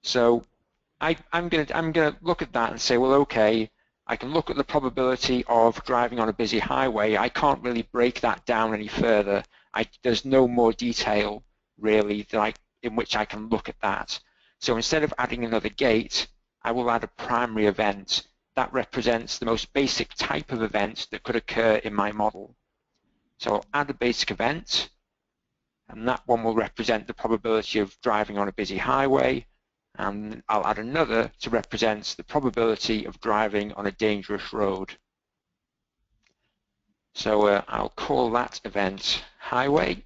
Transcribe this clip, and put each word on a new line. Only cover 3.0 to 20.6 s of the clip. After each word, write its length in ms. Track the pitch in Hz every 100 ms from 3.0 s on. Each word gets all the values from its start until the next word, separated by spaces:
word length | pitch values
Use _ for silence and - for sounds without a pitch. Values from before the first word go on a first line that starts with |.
| 131
okay, 580 | 139 143 113 107 113 110 _ _ _ -
I 100 | -
can 160 | 131
look 180 | 160 -
at 40 | -
the 80 |
probability 800 | 139 151 131 120 127 127 - 127 -
of 360 | 117 117 113
driving 360 | - 123 120 120
on 100 | 110
a 40 |
busy 260 | 104 110 110
highway. 580 | 101 131 135 107 107 104
I 120 | 101
can't 340 | - 147 135
really 240 | 123 120 113
break 300 | 120 123 123
that 240 | 120 92 -
down 300 | 117 110 107
any 120 | 107
further. 560 | - 120 107 101 101 - _ _
I, 140 | - 110 _
there's 220 | 127 113 135
no 220 | 135 127
more 260 | 120 117
detail, 680 | 110 120 117 - 104 104 104 _ _ _ _
really, 480 | 107 107 104 104 104
that 100 | 110
I, 140 | 107 113 _ _
in 120 | 120 110
which 200 | 110 110
I 100 | 107
can 240 | 107 110
look 180 | 113 -
at 140 | -
that." 380 | 104 98 - - _ _ _ _
So 160 | - 117
instead 280 | 117 160
of 100 | 151 -
adding 260 | 123 120
another 260 | 117 113 107
gate, 580 | - 135 113 - - - _ _ _
I 100 | 120
will 180 | 117 120
add 140 | 117
a 40 | 113
primary 600 | - - 120 120 110 104
event. 600 | 98 107 101 95 - - _ _ -
That 180 | 123
represents 640 | 131 113 - 117 117 117 -
the 80 | 117
most 280 | 113 -
basic 400 | 139 135 - - -
type 360 | - 151 -
of 120 | 123